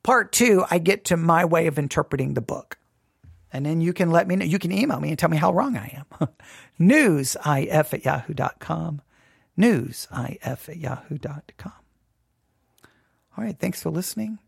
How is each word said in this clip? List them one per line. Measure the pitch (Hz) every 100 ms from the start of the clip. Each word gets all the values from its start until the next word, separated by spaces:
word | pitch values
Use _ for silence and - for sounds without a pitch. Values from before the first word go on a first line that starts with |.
Part | - 254 208
Two, | - 240 190 -
I | 175
get | 165 196 -
to | 170
my | 165 165 175
way | 165 165
of | 147
interpreting | 143 - - 135 135
the | 131
book. | 113 - - - _ _ _ _ - - _
And | 135 143
then | 165
you | 165
can | 180 175
let | 170 185
me | 185
know. |
You | 170 180
can | 170
email | 190 277 -
me | 147
and | -
tell | 165
me | 156
how | 156
wrong | 180 277 175
I | 104 139 - -
am. | - _ -
<laughs> | - - -
newsif | 175 302 254 151 131 - 151 139 - 156 151
at | 151
yahoo | - 143 -
dot | 139 131 -
com. | - 160 160 147 - _ _ _ _ -
newsif | 226 165 120 120 - 123 123 147 - 127 -
at | 165
yahoo | 139 131 - 147
dot | 143 143 - -
com. | - - _ _ _ _ _ _ _ _ _ _ _ _ _ _ _ -
All | 220
right, | -
thanks | 185 -
for | 165
listening. | 160 185 - 214 220